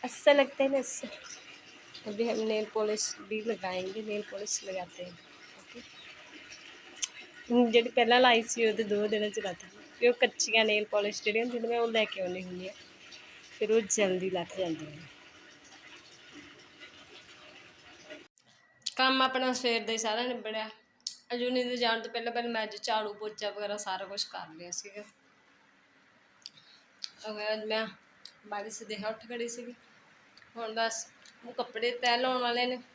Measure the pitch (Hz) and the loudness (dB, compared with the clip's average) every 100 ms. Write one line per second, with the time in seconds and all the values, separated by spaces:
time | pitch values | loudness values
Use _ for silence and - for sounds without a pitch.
0 | 247 - - 285 269 - 269 277 254 - | -2 4 8 8 6 2 2 2 0 -2
1 | - - - - - - - - - - | -4 -14 -16 -16 -18 -20 -20 -20 -20 -14
2 | 214 208 233 214 220 214 214 220 214 214 | -10 -4 -2 0 0 0 -2 0 0 0
3 | - - 196 220 220 202 185 185 190 208 | -2 -4 -8 -6 -4 -4 -2 -4 -4 -6
4 | 214 208 208 196 208 - 202 185 180 - | -6 -6 -6 -8 -4 -4 -4 -8 -8 -10
5 | 180 170 - - - - - 240 - - | -14 -14 -20 -20 -20 -20 -18 -18 -18 -20
6 | - - - 311 - - - - - - | -20 -20 -20 -20 -18 -18 -18 -20 -20 -6
7 | - - - - - 240 240 233 233 254 | -6 -6 -20 -20 2 4 8 6 6 4
8 | 226 247 254 233 233 233 226 208 208 202 | 6 8 8 8 4 2 2 2 0 0
9 | 208 214 208 214 202 170 - - - - | 2 0 0 -2 -4 -6 -12 -20 -20 2
10 | 240 240 247 - - 220 220 208 214 208 | 2 6 2 2 2 4 4 2 2 0
11 | 208 214 220 214 240 240 226 233 233 220 | 0 0 0 0 0 -2 0 2 2 2
12 | 214 196 180 185 180 180 185 - - - | 2 -2 -4 -4 -8 -8 -10 -12 -20 -20
13 | - - - - - - 208 220 202 - | -20 -20 -20 -20 -20 -6 2 2 4 2
14 | 196 185 185 180 170 190 180 156 151 151 | 2 2 0 -2 -4 -4 -2 -2 -8 -14
15 | 160 - - - - - - - - - | -18 -20 -20 -20 -20 -20 -20 -20 -20 -20
16 | - - - 294 - - - - 311 - | -20 -20 -20 -20 -20 -20 -20 -20 -20 -20
17 | - - - - - - - - - - | -20 -20 -20 -20 -20 -20 -20 -20 -20 -20
18 | 605 - - _ _ _ _ _ - - | -18 -18 -18 _ _ _ _ _ -4 2
19 | 262 262 262 262 254 254 247 226 220 226 | 4 6 4 4 2 2 2 0 0 -2
20 | 220 214 247 240 214 220 220 - _ _ | 0 0 -2 -4 -4 -6 -6 -12 _ _
21 | - - _ 240 247 254 247 247 233 226 | -10 -10 _ -4 0 0 0 2 2 2
22 | 226 240 233 233 233 226 214 208 - 220 | -2 -4 -4 -4 -2 -2 -4 -6 -2 0
23 | 208 208 214 214 208 196 208 208 202 185 | -2 -6 -10 -6 -8 -6 -6 -6 -6 -6
24 | 190 202 - - 170 160 175 180 202 202 | -6 -6 -6 -8 -12 -14 -12 -12 -12 -16
25 | 214 _ _ _ _ _ _ _ _ _ | -16 _ _ _ _ _ _ _ _ _
26 | _ _ _ _ - - - - _ - | _ _ _ _ -20 -20 -20 -20 _ -16
27 | - - 220 208 214 220 214 220 220 190 | -16 -14 -12 -6 -4 -4 0 0 -2 -8
28 | _ _ - - 208 202 214 - 202 208 | _ _ -18 -18 -10 -8 -6 -10 -8 -6
29 | 214 220 226 240 233 233 233 240 - - | -6 -6 -10 -8 -6 -8 -12 -16 -20 -20
30 | - - - - - 233 226 220 226 226 | -20 -20 -20 -20 -18 -10 -6 0 0 0
31 | - - - - 240 240 240 220 240 240 | -6 -14 -20 -18 -10 -6 -4 0 0 2
32 | 247 240 254 254 240 240 247 254 - | 4 4 4 2 2 2 0 -2 -8